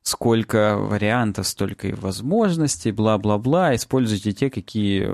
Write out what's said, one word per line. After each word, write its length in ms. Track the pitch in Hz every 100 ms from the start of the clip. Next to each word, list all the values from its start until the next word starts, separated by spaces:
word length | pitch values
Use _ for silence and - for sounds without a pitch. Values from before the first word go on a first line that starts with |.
сколько 760 | - - 117 113 110 110 107 104
вариантов, 720 | 104 104 104 120 110 98 95
столько 400 | - 101 - 98
и 60 |
возможностей, 1000 | 101 95 95 123 214 208 165 147 - 113
бла-бла-бла, 800 | 101 107 107 104 104 123 170 175 117
используйте 580 | - 131 113 101 107
те, 180 | 101 135
какие 600 | 104 - 107 101 98 101